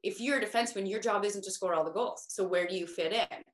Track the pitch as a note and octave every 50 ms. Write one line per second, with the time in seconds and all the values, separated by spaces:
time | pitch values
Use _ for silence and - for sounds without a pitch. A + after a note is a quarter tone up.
0 | - G#3 - - A#3 C4+ C#4+ C4 A3+ G#3 - A#3 A#3+ A#3 - G3+ G3 F#3+ G3+ A3+
1 | A3 A#3 - G3 G3+ G#3 G3+ G3+ F#3 F#3+ F#3 - F#3+ F3+ E3+ D#3+ D#3 D#3+ - -
2 | - - - - - - - - F#3+ F#3 F3+ F3 F3 F3 F#3 F#3 E3+ E3 - -
3 | E3 E3 G3+ A3+ G3 - - - - -